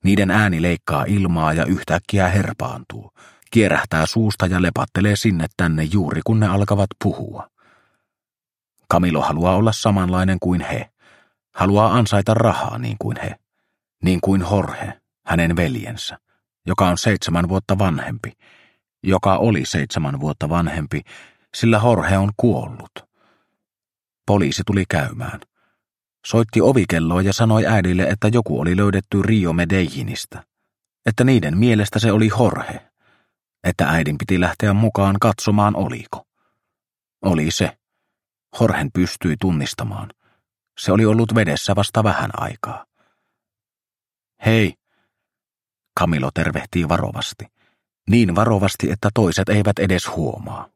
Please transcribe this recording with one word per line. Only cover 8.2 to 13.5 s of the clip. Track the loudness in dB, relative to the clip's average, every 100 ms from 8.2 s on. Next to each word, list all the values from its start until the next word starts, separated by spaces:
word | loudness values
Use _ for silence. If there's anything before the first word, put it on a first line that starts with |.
| _ _ _ _ _ _ _
Camilo | 0 2 0
haluaa | -2 0 2 2
olla | 2
samanlainen | 0 0 2 0 0 0 0
kuin | 0 -2
he. | -2 -8 -8 _ _ _ _ _ _
Haluaa | -2 2 4 4
ansaita | 2 2 2 2
rahaa | 2 2 0 -4 -6
niin | -8 -6
kuin | -8 -8
he. | -10 -12 _